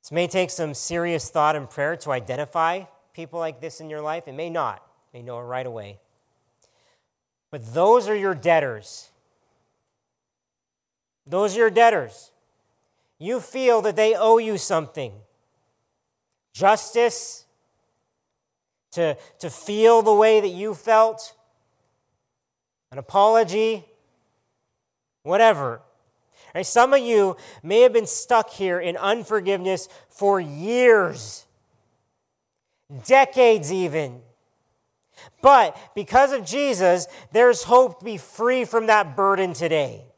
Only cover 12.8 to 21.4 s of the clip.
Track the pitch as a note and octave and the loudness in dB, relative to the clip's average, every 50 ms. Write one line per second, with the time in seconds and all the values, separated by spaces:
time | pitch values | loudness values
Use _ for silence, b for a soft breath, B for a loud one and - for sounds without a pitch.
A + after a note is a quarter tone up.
12.8 | _ _ _ _ _ _ _ _ D#3 F#3+ B3 B3 F3 - - C4 C4 B3 A#3 A3 | _ _ _ _ _ _ _ _ -8 -6 -6 -6 -8 -10 -8 -2 2 2 2 2
13.8 | G3 G#3+ F#3 F3+ G#3+ A3 A3+ F3+ G#3 A3 A3+ A3+ A3+ A3 G#3+ F#3+ - - G3 D#3+ | 0 -2 0 2 2 2 2 2 4 4 4 4 2 -2 -6 -6 -4 -2 -2 -4
14.8 | D#3 - _ D#3 C3+ A#2 G2+ G#2 G#2+ _ _ _ _ _ _ _ _ _ _ _ | -4 -6 _ -12 -12 -12 -14 -18 _ _ _ _ _ _ _ _ _ _ _ _
15.8 | _ _ _ _ _ _ _ _ _ _ _ _ _ _ _ - F3 G3 G#3+ G#3+ | _ _ _ _ _ _ _ _ _ _ _ _ _ _ _ 0 2 2 2 2
16.8 | - - - A#3 A#3+ A#3 A#3 - - - - - _ _ _ _ _ _ _ _ | -2 -6 -2 0 0 0 -2 -4 -10 -12 -14 -16 _ _ _ _ _ _ _ _
17.8 | _ _ _ _ _ _ _ _ _ _ _ _ _ _ _ _ _ _ _ _ | _ _ _ _ _ _ _ _ _ _ _ _ _ _ _ _ _ _ _ _
18.8 | _ _ - E3+ E3+ D#3 C#3+ B B B B B - E3 - - - - G#3 G#3+ | _ _ -6 -4 -4 -4 -4 B B B B B -16 -14 -14 -14 -12 -8 -2 2
19.8 | A3 A3+ A#3 A3+ G#3+ A3 G#3+ G#3 A3 A3 A3 A3 G3+ G3 F3+ F3 G3+ G#3+ G3+ D3+ | 4 6 6 6 4 4 4 4 6 6 4 4 2 0 -6 -6 -8 -8 -10 -8
20.8 | - A3+ A3+ A3 A3 A3+ A3 A3 - - _ _ | -2 2 4 4 4 2 0 -8 -16 -20 _ _